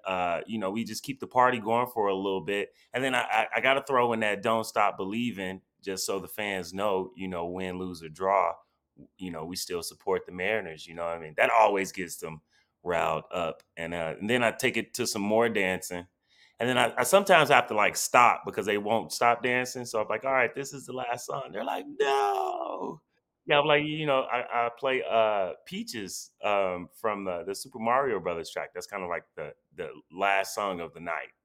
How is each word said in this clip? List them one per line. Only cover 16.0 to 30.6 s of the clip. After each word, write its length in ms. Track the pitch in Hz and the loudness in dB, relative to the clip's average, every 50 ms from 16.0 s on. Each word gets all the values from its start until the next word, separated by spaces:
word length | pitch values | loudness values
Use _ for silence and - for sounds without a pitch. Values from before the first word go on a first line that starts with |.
| 87 - _ _ _ _ _ _ _ _ _ _ | -10 -12 _ _ _ _ _ _ _ _ _ _
And 100 | 117 123 | 0 2
then 80 | 127 123 | 4 4
I, 160 | 123 117 - - | 4 4 4 0
I 60 | 123 | 2
sometimes 460 | - - 196 202 196 185 165 151 131 | 6 6 6 8 8 8 8 8 8
have 180 | 143 123 120 - | 8 6 6 4
to, 80 | 113 | 2
like, 200 | 107 104 92 - - | 4 4 4 2 0
stop 460 | - - - 127 123 113 95 - - | -4 4 6 8 8 8 6 4 -2
because 200 | 98 95 - 101 | -6 -4 -2 0
they 120 | 101 104 104 | 0 0 0
won't 340 | 101 104 113 110 87 78 | 2 2 0 0 0 -2
stop 320 | - - 123 120 120 117 113 | -2 2 4 4 4 4 2
dancing. 420 | 123 123 127 127 123 - 127 120 | 0 0 0 0 -2 -6 -10 -10
So 160 | 117 - 110 | -4 -2 -2
I'm 60 | 110 - | -2 0
like, 160 | 110 110 113 | -2 -4 -2
"All 60 | 135 135 | 0 2
right, 200 | 131 123 113 - | 2 2 2 0
this 160 | 135 143 139 143 | -6 -10 -10 -10
is 120 | 139 131 | -14 -12
the 80 | - 127 | -10 -10
last 320 | 127 127 120 120 123 - | -8 -6 -6 -6 -8 -6
song." 240 | - - 139 131 131 | -8 -8 -8 -8 -8
They're 120 | - 101 - | -8 -8 -4
like, 200 | - - - - 294 - - | -4 -4 -6 -6 -10 -4 -2
"No." 1000 | - - 135 - - - - - - - - - - - - - - - 170 - _ _ _ _ _ _ _ _ _ - | 0 2 2 2 2 0 0 0 -2 -4 -4 -6 -6 -6 -6 -8 -8 -8 -10 -12 _ _ _ _ _ _ _ _ _ 2
Yeah, 120 | 156 147 | 2 4
I'm 60 | 143 | 4
like, 180 | 156 147 147 147 | 4 4 4 2
you 200 | 151 151 156 156 | 0 -4 -4 0
know, 160 | 147 139 131 | 2 2 2
I, 460 | 127 - 113 123 120 - - 120 117 120 | 2 0 -2 -4 -4 -2 -2 0 0 0
I 20 | - - | -4 -4
play, 240 | - 135 131 127 - 82 | -2 -2 0 0 -2 2
uh, 440 | 101 113 110 110 107 101 95 87 78 - _ | 4 4 4 4 4 2 0 -2 -4 -8 _
Peaches, 640 | - 180 196 226 117 - 117 101 90 - - - - _ _ - | -12 -10 -10 -10 -8 -8 -8 -8 -8 -10 -12 -14 -16 _ _ -2
um, 460 | 98 101 101 98 92 92 90 87 - _ - | 2 2 2 2 2 0 -4 -6 -10 _ -4
from 240 | - 110 104 101 98 | -4 -2 -2 -2 -4
the, 180 | 95 87 87 85 | -4 -6 -6 -6
the 100 | 95 98 | -6 -8
Super 240 | - - 139 - 117 | -8 -10 -14 -10 -4
Mario 400 | 110 117 120 131 139 135 113 95 | 0 2 2 2 2 2 -2 -2
Brothers 300 | 82 90 87 85 80 - | -2 -4 -4 -4 -6 -8
track. 180 | - 87 76 - _ | -8 -8 -8 -8 _
That's 140 | 87 90 - | -12 -12 -8
kinda 200 | 104 101 95 87 | -8 -8 -6 -4
like 180 | 87 82 78 _ _ | -6 -6 -6 _ _
the, 180 | - 78 73 - _ _ _ _ | -12 -12 -12 -12 _ _ _ _
the 140 | - 87 76 - 76 _ _ | -10 -10 -10 -10 -16 _ _
last 440 | 78 90 98 98 98 98 98 - - | -6 -2 0 2 2 2 0 -2 -4
song 240 | - | -4